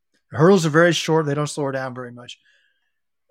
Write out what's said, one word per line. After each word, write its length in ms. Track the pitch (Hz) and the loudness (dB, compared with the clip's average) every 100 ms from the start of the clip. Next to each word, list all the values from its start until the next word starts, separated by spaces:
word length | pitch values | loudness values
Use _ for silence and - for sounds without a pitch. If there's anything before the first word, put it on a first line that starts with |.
| _ _ - | _ _ -8
The 60 | 107 | 2
hurdles 280 | 170 196 160 | 4 4 4
are 40 | |
very 240 | 156 175 | 4 4
short. 320 | 160 - 160 147 | 2 0 -2 -2
They 80 | |
don't 140 | 143 147 | -4 -6
slow 180 | - 139 | -6 -6
her 60 | |
down 220 | 131 131 | -6 -8
very 180 | 123 123 | -12 -16
much. 280 | 120 123 - _ _ _ _ _ _ _ _ _ | -18 -20 -20 _ _ _ _ _ _ _ _ _